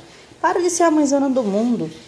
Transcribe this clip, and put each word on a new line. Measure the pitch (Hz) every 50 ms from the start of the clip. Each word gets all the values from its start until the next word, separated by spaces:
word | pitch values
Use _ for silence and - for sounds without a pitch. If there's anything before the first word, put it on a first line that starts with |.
| - - - - - - - -
Pare | - 339 370 381
de | 339 349
ser | 349 - 339
a | 330
mãezona | 311 311 294 269 285 277 277 277
do | 247 262
mundo. | 226 202 190 208 233 247 233 175 160 160 - - -